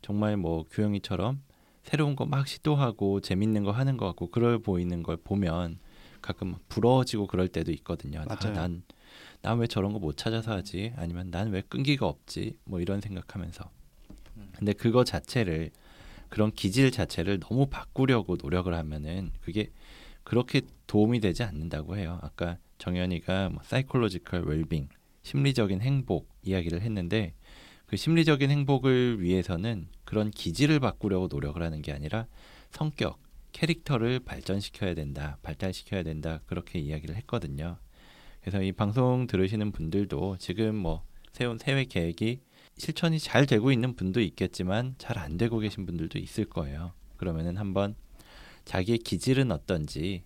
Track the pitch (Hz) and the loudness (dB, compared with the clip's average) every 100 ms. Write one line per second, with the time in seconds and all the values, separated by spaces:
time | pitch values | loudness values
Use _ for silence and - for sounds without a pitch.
0 | - 104 107 104 82 82 80 - 104 101 | -2 0 2 2 0 -2 -2 0 0 0
1 | - 90 104 139 - _ _ _ - 147 | -2 -2 0 -2 -8 _ _ _ -4 0
2 | 147 135 135 139 135 - - 147 131 104 | 0 0 0 0 -2 -2 0 4 2 2
3 | 98 98 - 92 107 107 101 107 135 127 | 2 2 0 2 2 2 2 2 0 0
4 | 98 85 87 - 120 117 104 90 87 87 | -2 -2 -2 2 4 4 2 0 0 -2
5 | 82 85 - 98 92 85 85 85 - - | -2 -6 -2 0 2 0 -2 -6 -16 -20
6 | - - - - 92 87 - - 117 131 | -20 -14 -10 -6 -6 -8 -6 2 6 6
7 | 123 107 98 92 92 82 82 76 - 82 | 4 -2 0 2 2 0 -2 -4 -4 -6
8 | - 80 78 - 104 101 87 85 - - | -6 -8 -6 -4 -2 -2 -2 -4 -10 -20
9 | - - - - - 117 117 - 98 107 | -20 -20 -20 -8 -2 0 0 0 0 0
10 | 80 73 113 113 113 101 - 87 110 131 | -4 -2 -2 -2 -2 -4 -4 -6 -6 -6
11 | 117 87 92 87 107 95 - - 139 139 | -6 -6 -6 -4 -2 -2 -4 -2 2 2
12 | 98 - - - - - - 92 87 101 | 0 -2 -10 -6 -6 -8 -6 -2 0 -2
13 | 101 95 - 101 82 - - - - - | -2 -8 -8 -10 -10 -10 -16 -18 -20 -20
14 | - - - - 98 - 104 101 117 117 | -20 -20 -18 -18 -18 -2 0 2 4 6
15 | 123 82 - 127 98 80 80 - - - | 4 0 -2 0 0 0 -4 -10 -20 -20
16 | - - - - 107 - 101 110 135 123 | -20 -20 -8 0 0 2 0 4 4 4
17 | 82 - 85 101 - 120 139 - - - | -2 0 0 0 0 0 0 -2 -8 0
18 | 131 120 92 87 69 90 90 85 78 76 | 4 4 2 -2 0 0 0 -2 -4 -6
19 | 76 90 87 - - 98 - - - - | -6 -6 -6 -8 -4 -4 -4 -8 -20 -20
20 | - - - 117 127 143 - - - 104 | -20 -20 0 0 2 0 0 -16 2 4
21 | 107 120 104 78 117 76 82 76 78 98 | 6 4 2 0 -2 -4 -6 -6 -6 -6
22 | 85 87 78 - 87 85 _ - - 90 | -4 -6 -10 -6 -6 -6 _ -10 -4 0
23 | 90 87 - 95 95 - - 131 135 131 | 0 -2 0 0 0 -4 -2 -2 2 2
24 | 113 90 - 90 85 76 80 80 69 - | 2 0 -4 -2 0 0 0 -2 -4 -12
25 | _ _ - 139 139 127 104 95 123 139 | _ _ -4 2 2 4 2 2 2 0
26 | 120 87 - - - 95 82 85 113 104 | 2 -2 -2 -10 -2 0 0 -2 -2 -2
27 | 87 110 90 - - - - - _ 101 | 0 0 0 -6 -20 -20 -20 -20 _ -2
28 | - 165 160 143 139 143 139 139 131 127 | 4 6 6 6 4 2 4 4 6 4
29 | 123 110 87 92 87 85 92 90 82 - | 4 2 2 2 2 -2 -2 -4 -8 -14
30 | - 107 107 - - 80 143 156 123 - | -4 0 0 -2 -4 2 4 4 2 0
31 | 107 92 90 71 71 80 82 78 73 71 | 0 2 0 -2 -4 -2 -4 -4 -6 -6
32 | 76 107 120 - - - - - 151 - | -4 -4 -6 -12 -20 -20 -20 -4 -4 0
33 | 90 - - - - - 160 - - 131 | -4 -4 -18 -20 -18 -4 -2 -2 0 2
34 | 117 127 - 67 - 98 - - 98 82 | 2 0 -4 -8 -2 -2 -4 -4 -2 -2
35 | 73 69 73 71 - 76 95 90 - 98 | -4 -6 -6 -8 -10 -4 -4 -6 -6 -4
36 | 82 78 80 78 - 90 - 90 73 76 | -2 -4 -4 -6 -6 -8 -6 -6 -4 -6
37 | 78 90 - 120 76 69 82 87 - - | -6 -10 -6 -6 -4 -6 -8 -10 -16 -20
38 | - - - - - 98 95 95 104 113 | -20 -20 -20 -10 -4 0 0 0 0 4
39 | 127 127 123 92 95 107 104 - 80 98 | 4 4 2 2 2 2 -2 -2 -2 0
40 | 101 71 92 92 - 92 110 107 85 80 | 0 -2 -2 -4 -6 -2 0 0 -2 -2
41 | - - - - 123 117 - 135 131 95 | -6 -16 -20 -4 -4 -2 0 0 0 0
42 | 85 85 110 127 _ - - - - 156 | -2 0 -2 -2 _ -20 -20 -10 -6 0
43 | 170 160 - - 143 107 123 127 127 120 | 2 2 2 4 6 6 6 4 2 0
44 | 92 101 98 - 95 - 90 104 127 131 | 0 2 2 0 -4 0 0 0 -2 -8
45 | - 104 76 85 113 113 107 104 95 85 | -6 -6 -4 0 2 2 -2 -4 -6 -4
46 | 80 - - - 104 - 71 71 85 - | -4 -4 -4 -4 -2 -2 -4 -4 -8 -10
47 | - - 90 80 85 92 104 95 101 107 | -20 -6 -4 -2 -2 -2 0 0 0 -2
48 | - - - - - - - 95 92 117 | -16 -20 -20 -20 -20 -20 -4 -2 2 0
49 | - 90 - 131 131 78 - 87 76 - | 0 -2 2 4 4 0 0 -2 -2 -4
50 | 87 92 | -4 -4